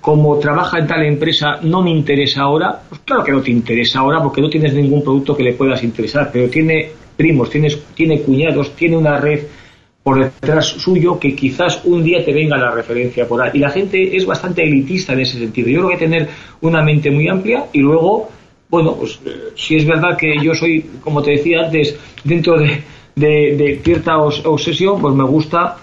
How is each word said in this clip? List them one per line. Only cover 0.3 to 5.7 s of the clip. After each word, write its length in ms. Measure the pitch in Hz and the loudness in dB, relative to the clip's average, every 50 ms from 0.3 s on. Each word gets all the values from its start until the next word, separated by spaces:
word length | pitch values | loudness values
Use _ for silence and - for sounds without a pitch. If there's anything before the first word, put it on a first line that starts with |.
| 147 147 | 2 2
trabaja 420 | 147 147 147 165 175 180 - 170 | 0 0 0 0 -2 -2 -2 -2
en 80 | 156 147 | -2 0
tal 180 | 170 160 156 | 0 0 0
empresa, 540 | 151 147 139 156 160 156 - 151 147 143 - | 0 0 0 0 0 0 0 0 -2 -2 -2
no 200 | - 156 170 185 | -2 0 0 2
me 100 | 190 175 | 2 2
interesa 500 | 165 156 143 131 147 139 143 131 - 135 | 2 0 0 2 0 2 0 0 0 0
ahora. 400 | 139 139 143 160 175 190 - - - - | 0 0 0 0 0 -2 -4 -6 -12 -18
Pues 100 | - - - | -20 -18 -6
claro 180 | - 277 247 - | -2 -2 -2 0
que 80 | - | 0
no 100 | 139 135 | 0 0
te 100 | - - | 0 0
interesa 480 | 120 120 113 - 113 117 120 120 - 131 | 0 0 0 0 -2 -2 0 -2 0 0
ahora 220 | 135 135 151 165 | 0 2 2 0
porque 200 | 151 143 - - | 0 0 0 0
no 80 | 143 151 | 0 0
tienes 240 | 151 160 156 147 131 | 0 0 0 0 2
ningún 280 | 143 143 135 143 147 | 2 2 2 2 0
producto 360 | - 135 135 139 135 - 147 - | 2 2 0 0 0 0 -2 0
que 60 | 131 | 0
le 100 | 123 120 | 0 0
puedas 280 | - 135 135 | 0 0 0